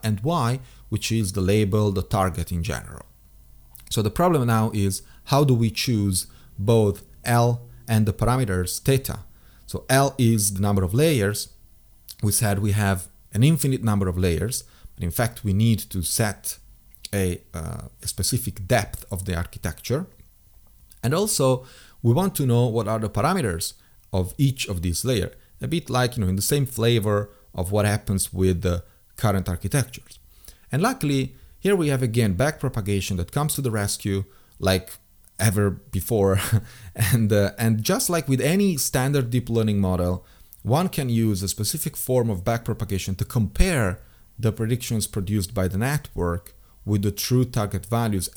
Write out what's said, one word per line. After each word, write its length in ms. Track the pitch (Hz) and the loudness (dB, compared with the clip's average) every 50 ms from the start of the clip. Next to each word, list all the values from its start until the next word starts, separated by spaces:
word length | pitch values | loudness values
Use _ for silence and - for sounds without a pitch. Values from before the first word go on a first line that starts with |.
| - | -4
and 160 | 113 104 95 | -4 -4 -2
Y, 400 | 110 160 175 160 120 117 127 131 127 - - - - - | -2 -2 0 0 0 -2 -2 -4 -8 -14 -20 -20 -10 -6
which 220 | 110 104 - - | -6 -4 -4 -2
is 200 | 110 113 104 92 | -2 -2 -2 -2
the 100 | 98 98 | -2 -2
label, 500 | 92 92 104 107 107 95 101 107 107 104 | 2 2 4 4 2 2 2 2 2 2
the 120 | 92 92 90 | 0 -2 -4
target 480 | - 113 98 95 92 82 87 80 - | -2 0 0 0 0 0 -4 -4 -4
in 100 | 90 85 | -4 -4
general. 460 | 82 - 69 57 - - 71 - - - - - - - - - - - - - - - - - - - | -4 -4 -4 -6 -8 -12 -16 -18 -20 -20 -20 -20 -20 -20 -20 -20 -20 -20 -20 -20 -20 -20 -20 -20 -12 -6
So 140 | - 113 104 | -2 0 0
the 80 | 104 | 0
problem 340 | - - 170 185 165 143 120 | 2 2 2 4 4 2 2
now 240 | 117 113 110 110 117 - | 2 2 2 2 0 0
is, 260 | 107 98 98 98 - - - - - - | 0 0 0 -2 -4 -8 -14 -20 -12 -4
how 180 | - 139 139 151 | 0 2 4 4
do 120 | 135 123 | 4 4
we 160 | 113 117 110 | 4 2 0
choose 560 | 113 - - 131 117 104 101 101 92 - - - - - - - - - | 0 -2 -2 0 0 0 2 0 0 -2 -4 -8 -14 -20 -20 -16 -10 -4
both 440 | 98 117 117 113 107 101 98 - - - - - - | 0 4 4 4 4 2 0 -2 -8 -20 -18 -8 -2
L 380 | 120 120 117 117 120 120 120 - - - - - | 0 2 4 4 4 2 -2 -6 -12 -20 -12 -4
and 180 | - 110 110 107 | 0 2 2 2
the 80 | 113 - | 2 0
parameters 640 | - - 113 123 131 127 98 92 92 87 - - - | 0 0 0 2 0 0 0 0 -2 -2 -2 -4 -4
theta? 420 | - 139 135 131 - - - - - - - - - - - - - | 0 2 2 2 0 -4 -10 -10 -12 -16 -20 -20 -20 -20 -20 -20 -16
So 200 | - - 92 - - | -10 -10 -6 0 2
L 240 | 131 135 139 135 - - | 4 4 4 2 2 4
is 340 | 120 113 117 107 101 101 98 | 4 4 4 4 2 0 0
the 80 | 92 | 0
number 220 | 104 101 104 101 95 | 0 2 2 2 0
of 100 | 87 101 | 2 2
layers. 560 | 127 156 170 151 113 98 104 107 - - - - - - - - - - _ - - - - - - | 4 4 4 4 2 2 0 -2 -4 -8 -10 -14 -20 -20 -20 -20 -20 -20 _ -20 -20 -20 -20 -10 -4
We 100 | - 101 | -2 0
said 280 | 98 - 113 101 101 98 | 0 2 2 0 0 0
we 120 | 107 104 | 0 0
have 380 | 98 107 104 98 95 92 - - - - - - - | 0 2 2 0 0 -2 -4 -12 -18 -20 -14 -4 0
an 100 | 104 127 | 4 4
infinite 400 | 156 165 - - 139 131 - 110 | 4 4 4 2 0 -2 0 0
number 240 | 110 104 101 98 | 0 0 0 0
of 100 | 92 85 | 0 0
layers, 460 | 92 95 90 82 78 92 117 - - - - - - - - - | 0 2 2 2 0 -2 -4 -6 -8 -10 -12 -20 -20 -20 -20 -12
but 80 | - 90 | -8 -6
in 80 | 85 | -4
fact 320 | - - 117 110 - - - | -2 -2 -2 -2 -4 -4 -2
we 80 | 104 | 0
need 280 | 95 101 113 117 113 98 | 2 4 4 4 4 2
to 220 | - - - 95 | -2 -6 -6 -4
set 560 | 82 - - - 113 101 95 - - - - - - - - - - - - - - - 104 | -4 -2 0 0 0 -2 -2 -6 -10 -12 -12 -12 -16 -20 -20 -20 -20 -20 -20 -20 -10 -4 -2
a, 280 | 101 95 90 87 - - - - | -2 0 0 -2 -6 -10 -12 -12
uh, 280 | 82 80 85 80 - - - - - | -10 -8 -8 -10 -10 -12 -16 -18 -14
a 60 | - | -12
specific 580 | - - - 92 - 127 117 - 101 - - 92 | -10 -6 -4 -4 -2 -2 -4 -4 -6 -10 -8 -2
depth 380 | - 123 110 - - - - - - | 0 0 0 0 -2 -8 -14 -12 -10
of 140 | 101 90 95 | -10 -8 -6
the 100 | 92 85 | -4 -4
architecture. 720 | 85 92 - - - - 85 - - - - 120 156 185 - - - - - _ _ _ - - - - - - - - - - - - | -4 -6 -8 -10 -10 -10 -10 -10 -8 -6 -4 -4 -4 -4 -8 -14 -20 -20 -20 _ _ _ -20 -20 -20 -20 -20 -20 -20 -20 -20 -14 -6 -4
And 100 | 120 147 | -2 0
also 520 | 185 214 214 - - 139 131 127 127 - - - - - - - - | 0 0 0 0 2 4 4 2 2 -2 -10 -20 -20 -20 -20 -8 0
we 120 | - 117 120 | 2 4 4
want 200 | 170 190 190 - | 4 4 0 0
to 100 | - 139 | 0 0
know 200 | 123 117 120 123 | 2 4 4 2
what 200 | 120 107 117 107 | 2 0 -2 -2
are 120 | 104 113 110 | -2 -2 -2
the 100 | 110 101 | -2 -2
parameters 640 | - 107 113 160 196 190 131 101 85 82 - - - - _ _ _ - _ - - | -2 0 0 0 0 0 0 -2 -2 -2 -6 -8 -10 -14 _ _ _ -20 _ -4 -2
of 200 | 92 90 92 - | -2 -2 -2 0
each 320 | - 139 135 131 - - - | 0 2 2 0 -2 -6 -6
of 140 | 95 85 85 | -6 -4 -2
these 200 | 87 82 - - | -4 -4 -2 -2
layers, 320 | 127 127 95 90 - - - - _ - - | -2 0 -2 -2 -4 -8 -14 -20 _ -16 -10
a 60 | - | -6
bit 220 | 127 - - - - | -4 -4 -4 -4 -2
like, 260 | 123 123 127 120 - | 0 0 0 0 0
you 80 | 120 101 | -2 -2
know, 60 | 92 | 0
in 80 | 95 | 0
the 40 | 98 | 0
same 240 | - - 147 147 135 | 0 0 0 0 0
flavor 640 | 127 - 110 113 120 120 113 98 107 104 104 104 - - - - _ - | -2 -2 0 2 2 2 2 2 0 0 0 -2 -4 -12 -20 -20 _ -8
of 200 | - 90 92 101 | -6 -4 0 0
what 120 | 104 104 | 2 2
happens 460 | 104 104 107 - - 98 95 - - | 2 0 0 -2 -2 -2 -2 -2 -4
with 300 | - 92 92 92 90 82 | -2 0 2 2 2 2
the 240 | 92 90 87 85 - - _ _ _ _ - | 0 -2 -2 -2 -6 -12 _ _ _ _ -10
current 320 | - - 107 98 95 90 95 | -4 -2 0 0 0 -2 -2
architectures. 680 | 87 - - 98 - 139 - - - - - - - - - - - - - - - - - - | -4 -4 -4 -2 -2 -2 -2 -2 -6 -20 -20 -20 -20 -20 -20 -20 -20 -20 -20 -20 -20 -20 -12 -6
And 100 | - 156 | -4 0
luckily, 540 | 196 254 262 - 151 147 139 135 131 - - - - - - - | 0 0 -2 -2 -2 0 0 0 -2 -4 -8 -14 -20 -20 -12 -4
here 160 | - 196 208 | 0 2 2
we 140 | 180 156 143 | 2 2 2
have 120 | 135 123 | 0 0
again 340 | 131 113 107 120 113 101 90 | 0 0 2 2 2 2 2
backpropagation 800 | 90 131 156 - - - 131 - 117 92 101 101 98 92 - 98 | 2 0 0 -2 -2 -4 -4 -4 -4 -2 -2 -2 -2 -2 -2 -4
that 160 | 87 82 - - | -4 -4 -4 -2
comes 200 | 143 147 151 - | -2 -2 -2 -2
to 60 | - | -2
the 100 | 135 117 | -4 -2
rescue 520 | 107 107 101 98 - - - 104 98 98 95 - - - - _ - - | -2 -2 -2 -2 -4 -4 -4 -2 -2 -2 -4 -6 -12 -20 -20 _ -10 -2
like 340 | - 95 95 92 - - - - _ _ _ _ _ - _ - | 0 2 2 0 0 -6 -18 -20 _ _ _ _ _ -16 _ 0
ever 300 | 98 110 92 104 101 98 | 0 2 2 2 2 0
before. 680 | 87 - - - - 95 - - 120 104 98 95 95 92 - - 113 101 - - - | 0 -4 -8 -6 -6 -6 -2 0 2 2 4 4 2 2 0 0 0 -2 -2 -4 -18
<laughs> 220 | - - - - | -20 -20 -14 -6
And, 380 | - 113 92 117 113 110 101 110 | -4 -2 0 2 2 2 4 4
uh, 180 | 101 98 98 - | 2 2 2 0
and 260 | - 117 113 110 110 107 | 0 0 0 2 0 0
just 260 | - 190 254 - - | 0 0 0 0 0
like 200 | 175 165 - 139 | -2 -2 0 0
with 100 | 135 127 | 0 2
any 380 | - 147 180 202 202 190 165 | 2 2 2 4 2 2 2
standard 520 | 131 - - - 135 127 139 143 139 123 117 | 0 -2 -2 0 0 0 2 2 0 0 0
deep 200 | 123 123 120 - | 0 -2 -2 0
learning 320 | 113 113 110 107 104 101 | 0 2 2 2 2 2
model, 440 | 95 90 92 90 90 90 90 90 - - - - - - - - | 2 2 2 2 0 0 -2 -4 -6 -14 -20 -20 -20 -20 -18 -8
one 260 | - 101 131 160 185 | -2 0 0 2 2
can 220 | 185 - 160 135 120 | 0 -2 -2 -2 0
use 340 | 117 113 113 110 101 92 98 | 2 2 2 2 0 0 -2
a 60 | 90 | -6
specific 480 | - - 107 - - 151 - 156 - | -4 -4 -4 -4 -4 -4 -6 -6 -6
form 320 | - - - 127 160 117 113 | -6 -2 0 2 2 2 0
of 160 | 101 87 95 | -2 -2 -2
backpropagation 720 | 117 113 117 - - 110 - 104 - 98 92 - 98 95 | -2 -2 -2 -2 -4 -4 -4 -4 -4 -4 -4 -2 -4 -4
to 80 | - - | -4 -4
compare 760 | - - 120 104 95 - - 180 190 170 131 107 90 87 - - - _ - - - - 107 | -2 0 0 0 2 4 4 4 4 4 2 0 0 -2 -4 -10 -20 _ -20 -20 -20 -8 -2
the 140 | 107 - 131 | -2 -2 -2
predictions 540 | 120 110 110 123 120 - - 120 107 95 | 0 -2 -2 -2 -2 -2 -4 -4 -4 -4
produced 460 | - - 110 92 101 107 104 92 - 117 | -4 -4 -4 -2 -2 -2 -2 -2 -2 -2
by 140 | 101 92 | -2 -2
the 100 | 90 92 | 0 0
network 760 | 95 120 - 147 147 - - - - 87 87 85 87 - - - - - - - - - | -2 -2 -2 -2 -4 -6 -6 -6 -4 -2 -2 -2 -4 -6 -12 -20 -20 -20 -20 -20 -10 -4
with 160 | 104 104 98 | -2 0 0
the 100 | 101 104 | 0 0
true 320 | 101 - - - 123 127 127 | -2 -2 -2 0 2 2 2
target 420 | 123 - 113 104 98 - 92 - | 2 0 -4 -4 -2 -4 -6 -4
values 420 | - 120 117 117 110 101 92 - - - | -2 -2 -2 0 0 -2 -2 -4 -4 -4